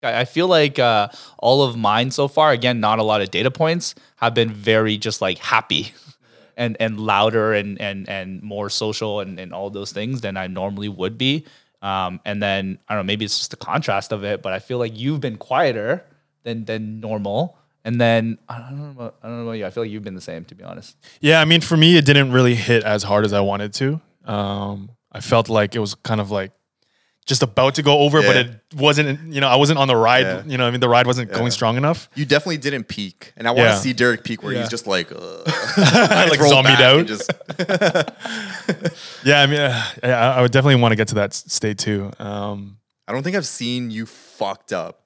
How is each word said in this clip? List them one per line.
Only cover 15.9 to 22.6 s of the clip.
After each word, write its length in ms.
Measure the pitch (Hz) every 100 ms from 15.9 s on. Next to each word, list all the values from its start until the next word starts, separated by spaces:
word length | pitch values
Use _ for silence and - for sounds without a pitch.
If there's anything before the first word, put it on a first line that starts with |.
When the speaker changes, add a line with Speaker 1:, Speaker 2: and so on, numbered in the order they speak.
| 170 - _ _ _
Speaker 1:
than, 220 | 117 117
than 360 | 110 110 107 110
normal. 560 | 107 107 101 104 175 _ _ _
And 160 | 113 120
then, 380 | 117 117 113 110 _
I 100 | 120
don't 200 | 120 139
know 120 | 147
about, 260 | 131 117 -
I 60 | 110
don't 80 | 120
know 40 |
about 80 | 117 113
you. 80 | 98
I 40 |
feel 120 | 92
like 60 | 113
you've 100 | 107
been 120 | 104
the 60 | 92
same, 240 | - 82 90
to 80 |
be 100 | 90
honest. 320 | 92 90 - _ _ _
Speaker 2:
Yeah, 200 | 147 160
I 40 |
mean, 160 | 156 165
for 160 | - 165
me, 200 | 160 170
it 80 |
didn't 280 | 139 143 135
really 220 | 127 123
hit 280 | 120